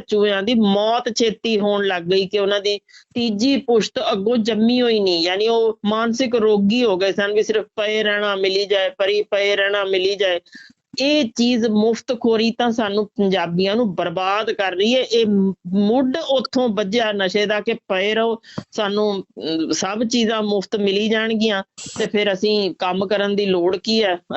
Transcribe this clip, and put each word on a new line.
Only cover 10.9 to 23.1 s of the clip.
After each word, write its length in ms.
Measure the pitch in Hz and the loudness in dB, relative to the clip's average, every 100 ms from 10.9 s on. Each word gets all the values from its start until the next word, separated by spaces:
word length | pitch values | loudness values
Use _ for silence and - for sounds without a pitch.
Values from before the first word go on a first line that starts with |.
| - | -2
ਇਹ 260 | 277 302 226 - | 0 2 0 0
ਚੀਜ਼ 300 | 240 247 226 | 0 2 2
ਮੁਫਤਖੋਰੀ 840 | 214 220 220 - 233 233 226 226 | 2 2 0 -4 -2 0 2 0
ਤਾਂ 200 | 233 240 | 0 -2
ਸਾਨੂੰ 340 | 233 208 208 208 | 0 -2 -2 -4
ਪੰਜਾਬੀਆਂ 720 | - 196 185 170 170 196 220 | 0 0 0 0 0 0 0
ਨੂੰ 200 | 226 170 | -2 -2
ਬਰਬਾਦ 560 | 175 175 185 208 220 | -4 -2 -2 -2 -2
ਕਰ 200 | 202 190 | -2 -2
ਰਹੀ 240 | 180 220 254 | 0 0 2
ਹੈ। 60 | |
ਇਹ 240 | - 233 214 | 0 0 2
ਮ-, 280 | 202 190 185 180 | 2 2 -2 -4
ਮੁੱਢ 500 | 196 208 254 262 330 | 0 2 2 0 -2
ਉੱਥੋਂ 520 | 302 269 - 262 247 | -2 -2 0 -2 0
ਵੱਜਿਆ 420 | 202 196 233 214 | 0 -2 0 0
ਨਸ਼ੇ 340 | 202 185 208 208 | 0 0 0 0
ਦਾ 140 | 208 | -2
ਕਿ 140 | 220 | -2
ਪਏ 400 | 226 - 185 202 | -6 -4 -2 0
ਰਹੋ, 240 | 220 233 220 - - - | 0 -2 -4 -8 -14 -10
ਸਾਨੂੰ, 520 | - 202 208 208 196 - - | -4 -2 0 -2 -2 -8 -10
ਅਮ, 320 | 131 160 151 | -6 -4 -2
ਸਭ 320 | 156 190 214 | -2 -4 -2
ਚੀਜ਼ਾਂ 400 | 226 247 220 220 | -2 0 0 0
ਮੁਫਤ 320 | 208 208 - 214 | -2 -2 -2 -2
ਮਿਲੀ 320 | 196 196 220 | 0 0 0
ਜਾਣਗੀਆਂ 560 | 220 220 220 220 196 - - - - | 0 0 0 0 -2 -6 -14 -12 -6
ਤੇ 60 | 214 | -2
ਫਿਰ 280 | 208 202 | 0 0
ਅਸੀਂ 380 | 190 214 214 190 - | 0 0 0 -2 -2
ਕੰਮ 280 | 185 185 | -4 -2
ਕਰਨ 280 | 196 | -2